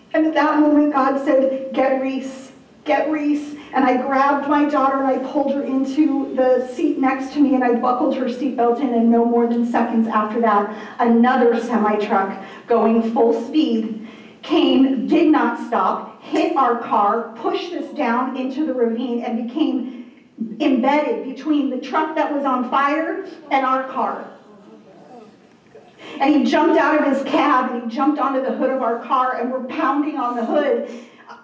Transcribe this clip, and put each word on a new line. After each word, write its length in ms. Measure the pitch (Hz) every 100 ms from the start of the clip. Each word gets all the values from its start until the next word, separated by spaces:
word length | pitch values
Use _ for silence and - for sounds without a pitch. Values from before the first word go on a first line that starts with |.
| -
And 120 | 320 320
at 80 |
that 240 | 294 302 302
moment, 360 | 302 294 294
God 280 | 269 269 269
said, 480 | - 262 262 - -
"Get 260 | - 269 262
Reese, 520 | 269 262 - - - - - -
get 260 | - 277 311
Reese." 460 | 302 294 285 - - -
And 100 | 262
I 140 | 254 262
grabbed 500 | 277 262 285 269 -
my 160 | 294
daughter 320 | 294 294 269 277
and 100 | 269
I 120 | 254 -
pulled 220 | 302 269
her 100 | 285
into 720 | 262 262 269 - 277 - -
the 320 | 247 254 247 254
seat 280 | - 311 -
next 360 | 262 262 269
to 60 | 294
me 140 | 269
and 80 | 254
I 120 | 247
buckled 420 | 226 247 247 214 262
her 80 |
seatbelt 560 | 233 - 277 233 240 233
in, 140 | 262
and 160 | 233 226
no 160 | 233 240
more 200 | 233 233
than 200 | 240 233
seconds 380 | - 233 226 220
after 320 | 214 214 233
that, 340 | 226 208 208 - - -
another 600 | 233 233 247 262 233 233
semi-truck 840 | - 220 208 208 208 202 196 - - - -
going 460 | 233 220 226 226
full 340 | 262 233 226 -
speed 600 | 311 247 226 220 - - - - -
came, 680 | - 320 277 262 262 220 -
did 240 | 339 311
not 280 | 277 - 240 240
stop, 560 | 269 262 - - -
hit 340 | - - 359 269
our 220 | 240 233
car, 560 | - 214 202 226 226 -
pushed 380 | 381 392 -
us 180 | 320 -
down 420 | 240 226 240 262 262
into 260 | 254 302
the 80 | 311
ravine, 500 | 254 226 226 254 233
and 240 | 220 226 233
became 640 | 302 302 254 - - - - - - 226 -
embedded 640 | 294 254 269 294 269 226
between 440 | 254 - 302 294 262
the 100 | 247
truck 360 | - 330 320
that 180 | 311 294
was 140 | 285 269
on 240 | 254 226
fire 560 | - 277 311 330 370 - - -
and 160 | 269 262
our 200 | 262 -
car. 360 | 254 220 - - - - - - 220 190 185 - 247 214 - - _ _ - - - - -
And 140 | 277
he 160 | 294 233
jumped 280 | 320 311 330
out 200 | 294 302
of 140 | 277
his 100 | 254
cab 460 | - - 277 254 240
and 120 | 240
he 120 | 233
jumped 240 | 294 277 294
onto 220 | 269 262
the 120 | 254
hood 180 | - 254
of 100 | 262
our 180 | 233 240
car, 360 | - 262 254 247
and 140 | 247
we're 120 | 254
pounding 520 | 240 302 269 285 294 262
on 200 | 240 247
the 80 | 233
hood. 420 | 294 269 233 - - - - - -